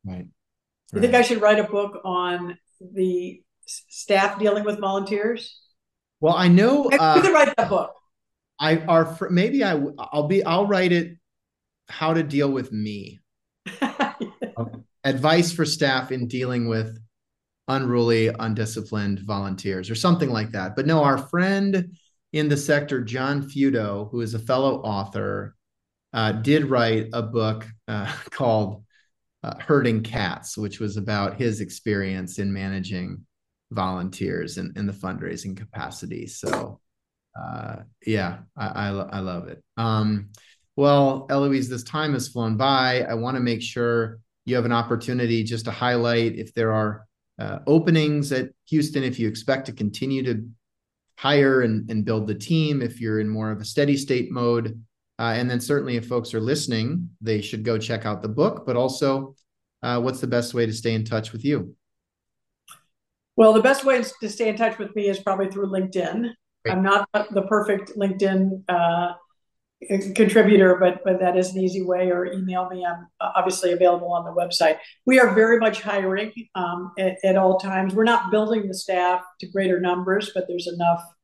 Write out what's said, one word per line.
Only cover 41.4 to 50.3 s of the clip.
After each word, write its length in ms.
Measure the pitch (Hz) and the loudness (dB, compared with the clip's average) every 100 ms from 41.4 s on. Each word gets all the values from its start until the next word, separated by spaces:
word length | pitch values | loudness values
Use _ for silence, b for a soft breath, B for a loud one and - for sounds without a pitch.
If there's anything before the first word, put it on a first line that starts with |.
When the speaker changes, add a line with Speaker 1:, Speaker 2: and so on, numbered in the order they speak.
| 143 135 123 | 2 0 -2
Speaker 1:
this 140 | 123 | -6
time 300 | - 156 156 | -8 -6 -2
has 160 | 131 - | -4 -4
flown 280 | 123 113 107 | -4 -2 0
by. 440 | 135 135 127 127 | 2 2 2 0
I 120 | - 113 | -2 -4
wanna 260 | 120 131 | -4 -2
make 200 | 123 113 | -2 -2
sure 580 | - 123 117 117 110 113 _ _ - | -6 -4 0 0 -2 -8 _ _ -2
you 80 | 127 | 0
have 100 | 117 | 2
an 60 | |
opportunity 720 | 117 117 117 123 123 120 117 | 0 0 -4 -2 -2 0 0
just 220 | 110 113 113 | -2 -6 -8
to 60 | |
highlight 640 | 113 123 123 117 117 117 113 | -4 0 0 2 2 0 -4
if 160 | 110 | -8
there 180 | - 113 | -2 0
are, 340 | 110 107 107 - _ _ - | 2 -2 -4 -14 _ _ -12
uh, 200 | 104 98 - | -10 -6 2
openings 640 | 160 160 165 151 147 143 | 4 4 2 2 0 -2
at 180 | 131 131 _ _ | -2 -4 _ _
Houston, 360 | 156 151 147 | 0 0 -2
if 140 | 131 127 | -4 -2
you 80 | 110 | -4
expect 380 | 107 - 131 131 | -2 -2 -2 -4
to 80 | |
continue 500 | 113 107 - 135 135 | -6 -6 -4 -4 -2
to 240 | 127 | -2